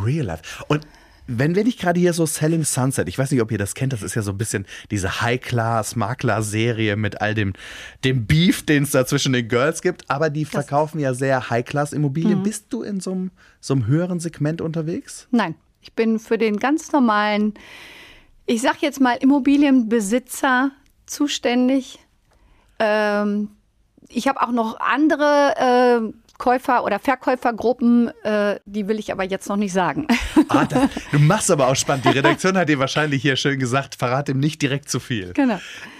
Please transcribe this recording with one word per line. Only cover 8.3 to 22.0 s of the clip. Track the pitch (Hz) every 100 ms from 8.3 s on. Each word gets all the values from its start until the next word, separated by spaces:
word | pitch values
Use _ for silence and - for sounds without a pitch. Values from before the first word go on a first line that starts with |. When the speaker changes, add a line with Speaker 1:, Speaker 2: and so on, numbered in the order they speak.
| 156 180 - -
Speaker 1:
den | 147
es | 143
da | 135 127
zwischen | 143 143
den | 123 113
Girls | 120 147 165
gibt, | 180 180 -
aber | 139 160
die | 147
Speaker 2:
Das | 151
Speaker 1:
verkaufen | 180 - 139 156 160
ja | 135
sehr | 123 135 131 -
High-Class-Immobilien. | 120 - 143 147 147 147 147 175 196
Speaker 2:
Mhm. |
Speaker 1:
Bist | 202 214 -
du | 220
in | 208 196
so | 190
einem, | 185 185 - - _
so | -
einem | 139 107
höheren | 151 180 175
Segment | 165 - 147 170
unterwegs? | 165 160 156 202 - - -
Speaker 2:
Nein, | 240 175 156 _ _
ich | -
bin | - 226 220
für | - 226
den | 220 208
ganz | 262 311 -
normalen, | 294 233 208 208 208 214 - - - - - - - - _ -
ich | 233
sag | 277 -
jetzt | 285 269
mal, | 254 240
Immobilienbesitzer | 269 285 269 285 285 262 220 233 196 247 - - 277 254 269 - _ _ -
zuständig. | - 285 - 247 247 254 269 254 -